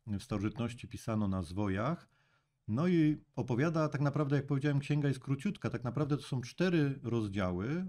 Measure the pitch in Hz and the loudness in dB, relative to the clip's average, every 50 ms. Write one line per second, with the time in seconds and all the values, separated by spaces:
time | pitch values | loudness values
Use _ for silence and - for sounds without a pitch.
0 | - 110 104 95 - - 110 101 101 107 - - 120 117 120 - - - - 98 | -8 -6 -6 -6 -4 -4 -4 -2 -2 -2 -2 -2 -4 -4 -6 -8 -14 -14 -12 -10
1 | - 120 110 107 104 98 95 92 85 78 90 101 104 98 95 98 113 143 175 - | -6 -2 0 0 0 0 0 -2 -2 -4 -2 -2 -2 0 0 0 0 -2 -2 -4
2 | - _ _ _ _ _ _ _ _ _ _ _ - - 104 131 170 185 180 165 | -8 _ _ _ _ _ _ _ _ _ _ _ -6 -4 -2 0 2 4 4 6
3 | 156 151 151 - - _ - 123 117 123 120 110 147 170 156 165 156 147 143 131 | 4 4 2 0 -4 _ -6 -4 -2 0 2 2 2 2 2 2 0 0 0 0
4 | 147 143 139 143 151 135 147 139 143 143 147 135 143 147 143 139 139 - 147 147 | 0 0 2 0 0 2 2 0 0 0 0 0 2 2 2 2 2 0 0 2
5 | 143 143 135 135 - 139 139 139 - 208 - - - - 127 - 123 120 - 143 | 2 0 0 0 -2 -2 -2 -2 -2 -4 -4 -2 -4 -4 -4 -2 -4 -2 -2 0
6 | 151 139 147 139 - - 139 123 123 - - - 175 185 175 165 143 139 135 135 | 0 0 0 -2 -2 -4 -4 -4 -4 -4 -2 0 2 4 4 4 4 2 0 -2
7 | - 113 113 117 107 101 95 104 92 90 90 87 101 127 156 175 190 | -2 0 0 0 0 0 0 0 0 2 2 0 0 -2 -2 -2 -4